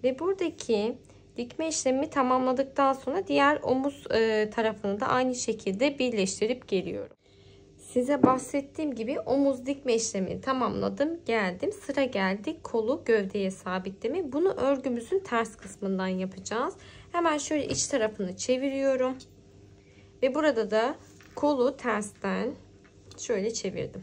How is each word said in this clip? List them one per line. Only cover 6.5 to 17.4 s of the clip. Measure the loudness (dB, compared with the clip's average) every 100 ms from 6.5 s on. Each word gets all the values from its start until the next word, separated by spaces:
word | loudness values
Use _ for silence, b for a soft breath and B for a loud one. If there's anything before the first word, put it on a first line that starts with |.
| -2 -2
geliyorum. | -2 -2 -8 -10 -16 B B B B B -20
Size | -2 0 2 6
bahsettiğim | 6 6 0 -4 -4 -6 -4
gibi | -4 -4 -4
omuz | 0 4 4 2 -2
dikme | -4 0
işlemini | 0 0 -2 -4 -4
tamamladım, | -2 0 0 0 -2 0 -2 -2
geldim. | -2 0 0 -2 -4
Sıra | -6 -4 0
geldi | 0 2 0 0 -4 -8
kolu | -4 -2 0 -2
gövdeye | 2 2 2 -2 -2
sabitleme. | -4 -6 -4 -6 -6 -4 -4 -2
Bunu | 0 0
örgümüzün | 2 2 2 0 -4 0 -2
ters | 0 -2 -2 -6
kısmından | -18 -8 -2 0 0
yapacağız. | -2 -4 -6 -6 -2 -2 -4 B B B
Hemen | 0 2
şöyle | 2